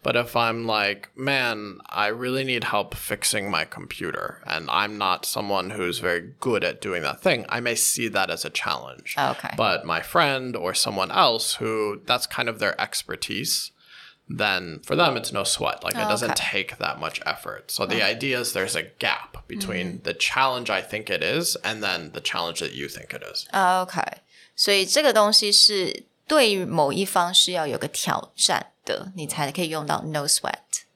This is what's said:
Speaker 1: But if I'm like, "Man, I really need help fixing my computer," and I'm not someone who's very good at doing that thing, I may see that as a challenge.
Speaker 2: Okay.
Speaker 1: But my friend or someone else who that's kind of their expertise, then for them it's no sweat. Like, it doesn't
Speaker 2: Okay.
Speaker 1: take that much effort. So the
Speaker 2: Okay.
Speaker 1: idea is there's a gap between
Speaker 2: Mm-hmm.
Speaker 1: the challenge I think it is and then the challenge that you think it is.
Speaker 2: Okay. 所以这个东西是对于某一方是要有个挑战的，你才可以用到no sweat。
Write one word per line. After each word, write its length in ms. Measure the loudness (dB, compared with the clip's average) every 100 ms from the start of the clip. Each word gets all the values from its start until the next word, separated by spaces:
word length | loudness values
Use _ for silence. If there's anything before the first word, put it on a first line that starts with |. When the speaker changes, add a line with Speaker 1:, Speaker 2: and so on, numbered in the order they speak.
Speaker 1:
But 140 | 2 2
if 180 | 2
I'm 320 | 2 2 0 0
like, 440 | 2 2 -2 -10
"Man, 640 | -6 0 2 0 -2 -8 -12 -6
I 200 | 0 0
really 340 | 0 -2 -2
need 220 | 0 -2
help 320 | 0 0 -2 -6
fixing 520 | -6 -2 0 0 0
my 160 | -2
computer," 800 | -2 -8 -12 -8 -6 -4 -6 -10 -6
and 200 | -4 0
I'm 300 | 0 0 0
not 260 | 0 0
someone 460 | -2 -4 0 0 -2
who's 300 | -2 -2 0
very 340 | 0 0 -4 -4
good 240 | 0 2
at 160 | 0 -2
doing 220 | -4 -2
that 200 | -2 0
thing, 240 | 0 0 -2
I 120 | -2
may 160 | 0 2
see 320 | 2 2 0
that 200 | 0 0
as 160 | -2
a 60 | -4
challenge. 640 | -4 -2 -4 -6 -14 -6 0
Speaker 2:
Okay. 380 | 0 0 -6 0
Speaker 1:
But 280 | 2 2
my 180 | 0 -2
friend 540 | 2 4 4 2 -4 -4
or 180 | -2
someone 380 | 0 0 0 0
else 500 | 4 4 4 -2 -2
who 380 | -2 0 -2 -4
that's 220 | -2 0 0
kind 220 | -2 -2
of 100 | 0
their 160 | -2 0
expertise, 920 | -2 -4 -6 -8 -4 -4 -2 -2 -4 _ -20 -20 -20 _ -12
then 480 | -2 0 0 -4 -12
for 100 | -2 2
them 200 | 2 2
it's 160 | -2
no 100 | -2
sweat. 380 | 0 0 -2 -2
Like, 140 | -6 -4
it 120 | 0
doesn't 220 | 0 0
Speaker 2:
Okay. 320 | 0 0 -2
Speaker 1:
take 140 | -4 -4
that 220 | -4 -4
much 200 | -6 -6 -6
effort. 440 | -6 -8 -12 -8
So 140 | -4
the 120 | -2 2
Speaker 2:
Okay. 60 |
Speaker 1:
idea 380 | 0 0 -2 -2
is 120 | -2
there's 240 | -2 -2 -2
a 140 | -6 _
gap 440 | -2 -2 -4 -16 -12
between 500 | -8 -4 -4 -4 -6
Speaker 2:
Mm-hmm. 60 |
Speaker 1:
the 100 | -6
challenge 560 | -2 0 2 2 0 -2
I 120 | -2
think 280 | -2 -8 -4
it 100 | -2
is 340 | 0 0 0 -2
and 200 | -4 -2
then 300 | -2 -2 -6
the 80 | -6
challenge 400 | -4 -2 -4 -4
that 120 | -6
you 160 | -6 -10
think 240 | -10 -14
it 100 | -14
is. 220 | -10 -10 -4
Speaker 2:
Okay. 680 | 2 4 2 0 -4 -4 -6 _ -20 -14 0
所 160 | 4
以 140 | 4 4
这 160 | 4
个 100 | 6
东 200 | 6 8
西 180 | 6 6
是 540 | 6 6 6 0 -4 -12 _ 4
对 260 | 6 6
于 100 | 4
某 280 | 2 4 4
一 120 | 4
方 300 | 2 2 4
是 160 | 4 4
要 160 | 2 -2
有 100 | -2
个 120 | -4
挑 440 | -2 0 0 -2 -2
战 320 | 2 2 -2 _
的， 260 | -6 -4 -4 -10
你 100 | -8
才 240 | -2 -2
可 120 | -2
以 60 | -2
用 160 | -2
到 160 | -2 -2
no 260 | -2 -2 2
sweat。 560 | 0 0 -6 _ -8 -8